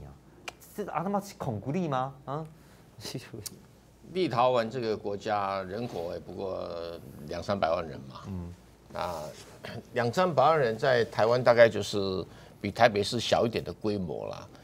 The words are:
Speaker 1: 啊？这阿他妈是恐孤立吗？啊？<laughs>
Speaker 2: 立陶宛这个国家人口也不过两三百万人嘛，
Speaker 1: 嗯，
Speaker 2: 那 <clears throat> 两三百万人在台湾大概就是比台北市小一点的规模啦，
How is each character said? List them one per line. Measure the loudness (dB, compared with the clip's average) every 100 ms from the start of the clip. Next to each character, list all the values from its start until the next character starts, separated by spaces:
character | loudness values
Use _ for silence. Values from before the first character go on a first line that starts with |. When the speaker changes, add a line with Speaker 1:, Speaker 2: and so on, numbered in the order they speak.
| -12
Speaker 1:
啊？ | -20 -20 -20 -18 -18 -14 -10
这 | -6
阿 | -4
他 | -2
妈 | -2
是 | -4 -8
恐 | -6 -6
孤 | -4
立 | -2 -2
吗？ | -2 -4 -8 -8
啊？ | -8 -8 -16 -20 -20 -20 -16
<laughs> | -12 -12 -12 -14 -14 -16 -20 -20 -20 -20 -8
Speaker 2:
立 | -2 0
陶 | 4 4
宛 | 4 2
这 | -2
个 | -2 -2
国 | -2 -4
家 | -2 0 0 -2
人 | -4 -6 -6
口 | -6 -6
也 | -8
不 | -10
过 | -8 -6 -6 -6 -8 -8 -12 -14 -14 -10
两 | -6
三 | -4 0
百 | 2
万 | 0 -2
人 | -10 -14
嘛， | -14 -10
Speaker 1:
嗯， | -10 -10 -14 -20 -20 -12
Speaker 2:
那 | -8 -6 -6 -10 -14 -18 -16
<clears throat> | -14 -14 -6
两 | -2 0
三 | 2 2
百 | 4
万 | 4 6
人 | 2 2
在 | 2 4 2
台 | 2 4
湾 | 6
大 | 8
概 | 10 8
就 | 8
是 | -2 -2 0 -2 -6 -12 -20 -8
比 | -4
台 | 6 6
北 | 6
市 | -2 -2
小 | 2 2 2
一 |
点 | 0
的 | -4
规 | -4 -4 -2
模 | -4 -6 -8
啦， | -10 -14 -20